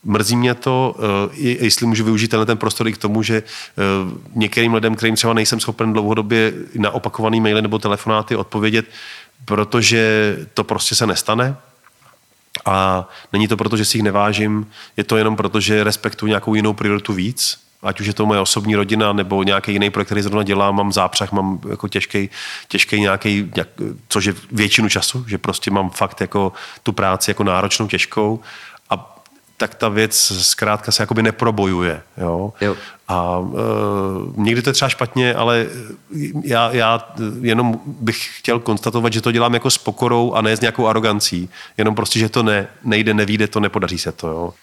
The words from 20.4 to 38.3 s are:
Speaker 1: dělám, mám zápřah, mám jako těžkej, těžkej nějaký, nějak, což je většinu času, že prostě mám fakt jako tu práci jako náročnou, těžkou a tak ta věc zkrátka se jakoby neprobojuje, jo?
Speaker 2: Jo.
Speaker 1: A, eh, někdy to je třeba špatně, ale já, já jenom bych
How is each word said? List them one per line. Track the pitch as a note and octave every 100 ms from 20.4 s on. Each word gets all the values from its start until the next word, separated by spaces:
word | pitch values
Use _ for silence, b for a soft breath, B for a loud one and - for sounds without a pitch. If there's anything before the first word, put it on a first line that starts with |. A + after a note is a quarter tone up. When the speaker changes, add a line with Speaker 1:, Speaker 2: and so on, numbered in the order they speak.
Speaker 1:
dělám, | G2+ G2 G2+ G2+
mám | G2+
zápřah, | F#2+ F#2 - G2
mám | G2+ F#2+ F2+ -
jako | - G2+
těžkej, | G2 - G#2 G2 B B B B
těžkej | G2 - G#2
nějaký, | G2+ G2 G#2+ G2+ F#2
nějak, | E2 E2 - G#2 - _
což | G#2+
je | G2 F2+ -
většinu | A2+ G#2 - A2
času, | G2 - B2+ A#2
že | G2
prostě | - F#2+ -
mám | G2 F#2+
fakt | - G2 -
jako | F#2+ G2+ F#2+ B B B
tu | -
práci | G2 G2 F#2 -
jako | G2
náročnou, | G2+ F#2 G2 - G#2
těžkou | F#2 - - G#2+ A2+ B B B B _
a | G2+ - - - _ _ _
tak | A#2+
ta | - A2+
věc | G#2 A2 - - F#2+
zkrátka | F2+ - G#2+ G#2 -
se | -
jakoby | G#2 A2+
neprobojuje, | A2 G#2+ A#2+ G#2+ G2 F2+ F2 D#2+ - -
jo? | F2+ E2+ G2+ -
Speaker 2:
Jo. | G2+ F#2 B B -
Speaker 1:
A, | F2+ F2 F2+ F#2
eh, | F#2+ A2+ G#2+ G#2 G2+ G2 F#2+ F#2 F2+
někdy | G#2+ A#2
to | C3
je |
třeba | C3+ C3+
špatně, | - A#2+ C3 B2
ale | A#2 A#2 A#2 A2+ B2+ G#2+ - _ D3 C#3+ D3
já, | - A#2 A#2
já | B2 A2+ A#2 - - G#2+ A#2+
jenom | A#2+ A2+ B2 A2+ C#3+
bych | - A2+ A2+ -